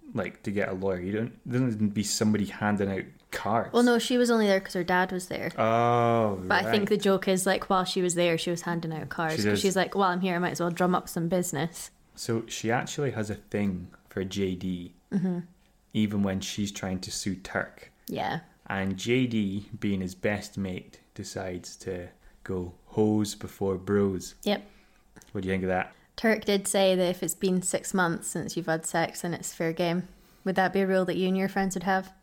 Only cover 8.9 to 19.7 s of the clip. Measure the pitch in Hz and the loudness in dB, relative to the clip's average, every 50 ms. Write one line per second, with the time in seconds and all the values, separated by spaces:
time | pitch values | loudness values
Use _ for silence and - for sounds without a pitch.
8.9 | 160 165 - - - - 170 160 156 151 101 104 104 202 190 196 175 185 180 180 | -6 -6 -8 -8 -4 -2 -2 -2 0 0 2 2 2 4 2 2 4 2 0 0
9.9 | - 190 202 185 180 180 180 190 180 175 180 170 - - 175 175 170 170 185 180 | 2 2 2 2 2 2 0 0 0 2 0 0 0 0 -2 -2 0 2 2 4
10.9 | 180 170 - - - 180 165 170 185 180 180 180 - 139 151 170 - - - - | 4 2 0 -4 -4 -2 -2 2 2 2 0 0 -2 -2 -2 -4 -4 -8 -14 -14
11.9 | _ _ _ _ _ - - - 117 113 110 - - - - 110 113 127 - - | _ _ _ _ _ -12 -4 -2 -2 -2 -2 -4 -10 -6 -2 0 0 0 0 -4
12.9 | - - 147 135 113 113 110 101 104 - - - - 107 104 101 92 90 87 92 | -4 -2 -2 -2 -2 -2 -4 -4 -4 -8 -8 -6 -2 -2 0 0 -2 -4 -8 -10
13.9 | - - _ _ - - 95 95 95 98 98 95 92 87 92 92 92 87 87 87 | -16 -20 _ _ -6 -4 -4 -4 -2 0 0 0 0 -2 -4 -4 -4 -4 -6 -10
14.9 | - _ _ _ - 196 165 185 180 175 175 - - _ _ _ _ _ _ _ | -16 _ _ _ -2 0 0 0 -2 -2 -6 -10 -16 _ _ _ _ _ _ _
15.9 | _ 110 107 104 104 101 101 98 95 95 98 - - - 104 101 101 - - 95 | _ 0 0 2 2 0 0 2 0 -2 -4 -6 -4 -4 -4 -4 -4 -6 -6 -4
16.9 | 92 92 - - - - - 104 95 - - - - 98 - - - - - - | -4 -4 -6 -6 -8 -6 -4 -4 -6 -6 -8 -4 -4 -4 -4 -4 -8 -20 -20 -20
17.9 | _ _ _ - - - - - - 165 - - _ _ _ - 101 98 95 95 | _ _ _ -8 -6 -4 -4 -4 -4 -6 -8 -10 _ _ _ -6 -4 -2 -2 -2
18.9 | 95 95 - 117 117 127 131 123 117 110 104 98 95 104 101 - | -2 -4 0 0 2 2 2 2 0 0 0 0 -2 -4 -8 -8